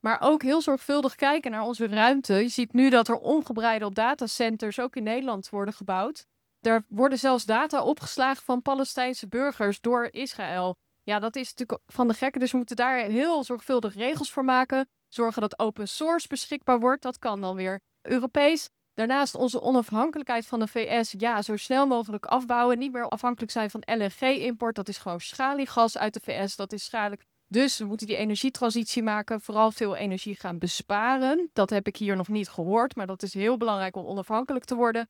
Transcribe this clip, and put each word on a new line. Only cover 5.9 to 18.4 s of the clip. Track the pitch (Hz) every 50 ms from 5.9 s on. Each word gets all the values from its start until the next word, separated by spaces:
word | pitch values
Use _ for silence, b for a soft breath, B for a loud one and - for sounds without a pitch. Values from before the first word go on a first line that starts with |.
| 190 185 196 247 311 - - _ _ _ _ _ _ _
Er | - 233 226 226 220 _
worden | 214 202 254 277 269 240
zelfs | - 269 262 240 -
data | - 220 226 285 302 - 285 -
opgeslagen | - 302 - - - - - 262 262 269 - -
van | - 254 254 247
Palestijnse | - 269 269 269 - - - 254 254 254 - - 196
burgers | 185 233 269 285 269 - 220 202 202 -
door | _ 233 240 240 240 233
Israël. | - - 262 262 - - 202 175 160 185 180 185 180 _ _ _ _ _ _
Ja, | - 208 208
dat | 202 226 220
is | 277 254 - -
natuurlijk | - 247 220 - - _
van | _ - - 254 240
de | 220
gekken. | - - 262 - 262
Dus | 247 247
we | -
moeten | 254 240 - 247
daar | 220 240 254 262 254 233
heel | 202 214 233 277 330 339 302 262
zorgvuldig | - 247 226 - - 269 247 220 214 185
regels | 196 226 254 311 302 302 - -
voor | - 269
maken. | 262 254 254 262 - - 262 269 _ _ _ _ _
Zorgen | - - 233 226 214 -
dat | 214 208 - -
open | - 220 208 - 208 190
source | - - 311 320 339 339 - -
beschikbaar | 285 262 - - 302 285 _ - 254 240
wordt. | 226 247 262 247 -
Dat | 254 254 -
kan | - 247 208 202
dan | 202 185 185
weer | 190 185 185 190 196 _ _ _ _ _
Europees. | - 254 254 233 262 _ 294